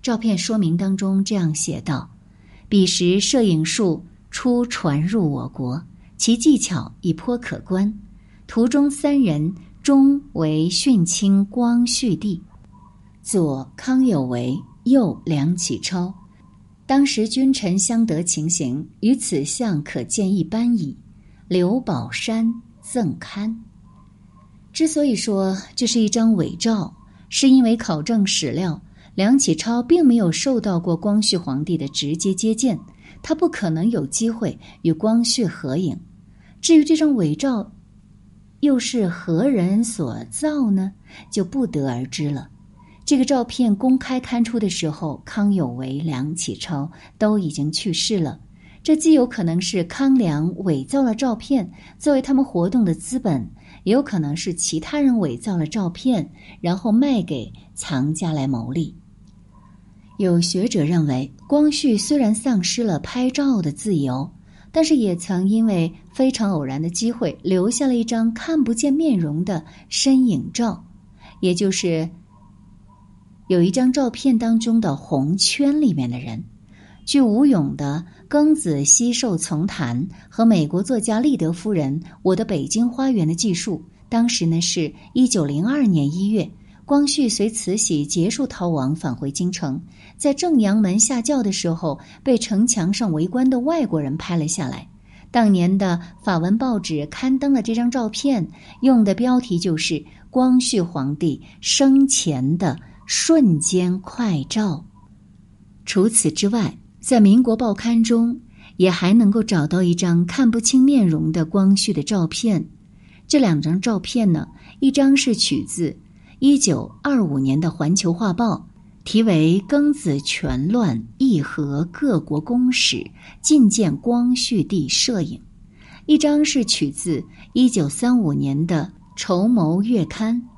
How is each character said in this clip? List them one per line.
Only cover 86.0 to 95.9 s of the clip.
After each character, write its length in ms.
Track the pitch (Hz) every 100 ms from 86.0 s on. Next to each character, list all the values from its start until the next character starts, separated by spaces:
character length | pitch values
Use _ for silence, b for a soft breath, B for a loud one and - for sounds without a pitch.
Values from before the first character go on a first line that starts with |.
| 143
一 140 | 170 196
月， 200 | 220 151 B B B
光 220 | - 285 285
绪 220 | 302 247
随 200 | - 214
慈 280 | 220 - 208
禧 280 | - 156
结 240 | 143 175 175
束 160 | 226 262
逃 200 | - 175
亡 260 | 156 131 156
返 180 | 156
回 160 | 120 139
京 220 | 139 180
城， 280 | 175 147 135 B B B B
在 180 | 285
正 240 | 277 359 294
阳 200 | 202 214
门 180 | 202 190
下 240 | - 254
轿 180 | 233 285
的 120 | 208
时 180 | 180 170
候， 300 | 165 165 139 B B
被 120 | - 233
城 300 | 233 202 240
墙 260 | - 170
上 200 | 202 220
围 160 | 156 180
观 200 | 247 262
的 120 | 254
外 260 | 262 330 254
国 160 | 160
人 140 | 139 156
拍 200 | - 170
了 120 | 156
下 180 | - 135
来。 220 | - - b b b b
当 220 | 240 220
年 260 | 185 175 190
的 220 | 190